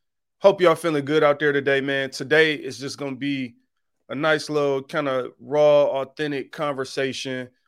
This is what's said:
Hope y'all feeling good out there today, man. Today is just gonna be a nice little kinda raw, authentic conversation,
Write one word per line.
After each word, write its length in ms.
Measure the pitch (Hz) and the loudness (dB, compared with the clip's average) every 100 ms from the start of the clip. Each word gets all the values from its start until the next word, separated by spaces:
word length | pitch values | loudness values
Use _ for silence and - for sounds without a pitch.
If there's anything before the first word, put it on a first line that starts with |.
| _ _ _ _ | _ _ _ _
Hope 200 | 196 196 | 4 6
y'all 140 | 175 | 4
feeling 320 | 156 170 151 135 | 2 0 -2 0
good 160 | 156 | 2
out 160 | 147 143 | 4 2
there 140 | 151 | 0
today, 280 | 143 139 139 | 0 0 0
man. 300 | 139 139 135 | 0 -4 -6
Today 420 | - 131 151 160 | -8 2 4 4
is 260 | 147 135 117 | 0 -8 -12
just 200 | 135 - | -12 -10
gonna 180 | 143 127 | -10 -6
be 380 | 139 139 123 - _ _ _ _ - | -6 -6 -8 -14 _ _ _ _ -12
a 40 | |
nice 360 | 127 160 156 - | -2 0 0 0
little 320 | 151 143 135 | -2 0 -2
kinda 480 | 135 165 143 131 123 - | -4 -4 -2 -4 -6 -12
raw, 440 | 120 147 151 147 143 135 | -4 4 6 6 4 0
authentic 500 | 135 - 151 143 - | -6 -6 -6 -6 -8
conversation, 960 | - 147 135 135 - 135 127 135 127 123 _ | -6 -6 -4 -6 -4 -4 -6 -8 -8 -12 _